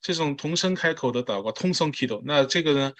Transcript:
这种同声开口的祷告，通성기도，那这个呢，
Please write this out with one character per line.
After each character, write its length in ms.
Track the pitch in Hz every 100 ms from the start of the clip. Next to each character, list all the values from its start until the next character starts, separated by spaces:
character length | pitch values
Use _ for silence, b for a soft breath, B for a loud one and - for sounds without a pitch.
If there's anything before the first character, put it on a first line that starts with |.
这 120 | -
种 200 | 165 151
同 220 | 143 156 170
声 180 | 190
开 200 | 185 165
口 180 | 160 127
的 100 | 123
祷 220 | 123 101
告， 80 | 107
通 220 | - 180
성 180 | 170 156
기 160 | 143 127
도， 140 | -
那 220 | 135 147 135
这 180 | 175
个 100 | 156
呢， 200 | 139 139 135